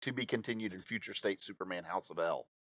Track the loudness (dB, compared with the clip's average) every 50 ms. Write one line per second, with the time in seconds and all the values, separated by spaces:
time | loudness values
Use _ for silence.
0 | -2 -2 0 0 2 2 2 2 2 0 0 0 0 -2 -2 -4 -6 -4 -4 -4
1 | -4 -4 -4 2 2 2 2 2 -2 -8 -4 -4 -4 -2 -2 -4 -2 0 -2 -2
2 | -2 -2 0 2 4 4 4 2 -2 _ _ _